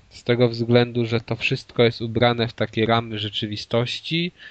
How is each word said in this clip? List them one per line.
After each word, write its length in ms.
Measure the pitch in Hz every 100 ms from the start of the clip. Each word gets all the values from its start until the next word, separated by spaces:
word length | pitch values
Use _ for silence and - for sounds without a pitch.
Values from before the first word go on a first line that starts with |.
| _
Z 140 | -
tego 260 | - 120 123
względu, 560 | 117 117 120 120 120 113
że 160 | 113
to 140 | - 117
wszystko 480 | - 135 - -
jest 180 | 117 -
ubrane 460 | 117 113 120 117 113
w 60 |
takie 320 | - 107 113 110
ramy 340 | 117 117 107
rzeczywistości, 1120 | 104 - 107 104 - 117 120 - - 165 175 - -